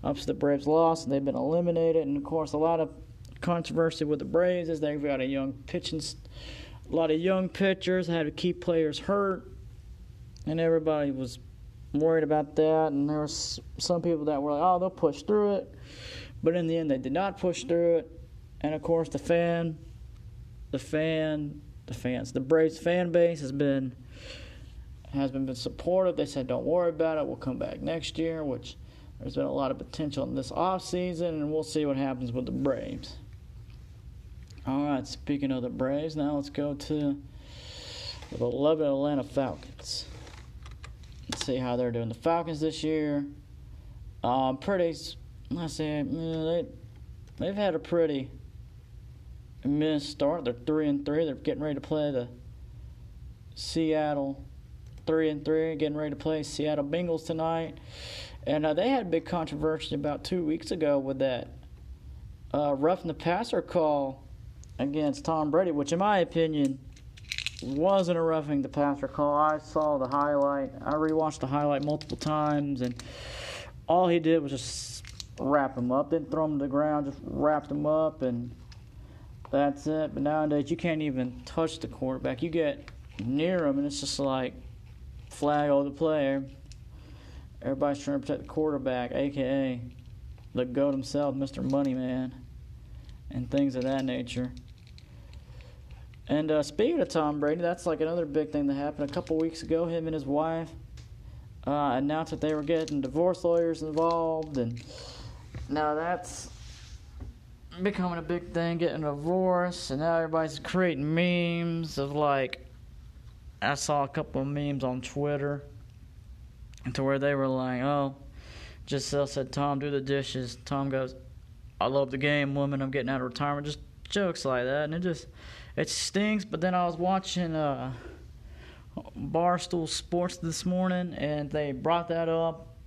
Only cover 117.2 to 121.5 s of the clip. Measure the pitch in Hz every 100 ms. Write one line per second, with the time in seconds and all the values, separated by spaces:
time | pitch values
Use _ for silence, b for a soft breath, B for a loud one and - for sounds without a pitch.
117.2 | 143 139 135 131 127 123 135 143 139 135
118.2 | - B B B B B - 139 - 143
119.2 | 139 143 131 - 143 139 147 139 135 139
120.2 | 131 131 123 - - 139 139 135 131 131
121.2 | - - -